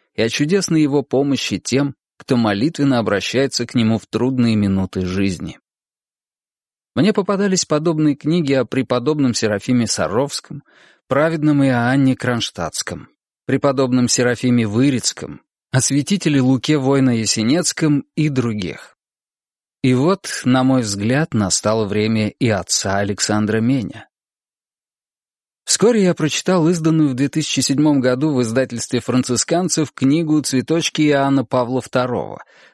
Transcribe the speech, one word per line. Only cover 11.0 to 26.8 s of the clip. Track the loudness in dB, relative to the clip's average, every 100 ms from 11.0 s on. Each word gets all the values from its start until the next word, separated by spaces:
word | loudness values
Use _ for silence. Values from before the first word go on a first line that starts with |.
| -4
праведном | 0 0 2 2 4
Иоанне | 2 2 2 2 2 0
Кронштадтском, | -2 -2 -4 -8 -8 -8 -10 -12 -14 _ _ _ -4
преподобном | 0 2 2 2 2 2
Серафиме | 2 0 0 2 2 2
Вырицком, | 2 2 0 -4 -6 -12 -16 _ _ _
о | -2
святителе | 0 -2 0 -2 0 2
Луке | 2 2 0 0
Войно-Ясенецком | 2 2 2 2 -2 -2 0 0 -2 -2 0 0 -2 -2
и | -2
других. | 0 -2 -4 -6 -10 -18 _ _ _ _ _ _ _ _ _
И | 0
вот, | 2 2 0 -4 -4
на | 0 2 2
мой | 0
взгляд, | -2 -2 0 0 0
настало | 0 0 0 0 0 0
время | 0 0 0 -2
и | -2 0
отца | 0 -2 -4 -2 -2
Александра | -2 -4 0 0 0 0
Меня. | 0 -2 -4 -12 -20 _ _ _ _ _ _ _ _ _ _ _ _ _ _ _
Вскоре | -6 2 4 4
я | 2
прочитал | 2 -2 -2 0 2 2
изданную | 2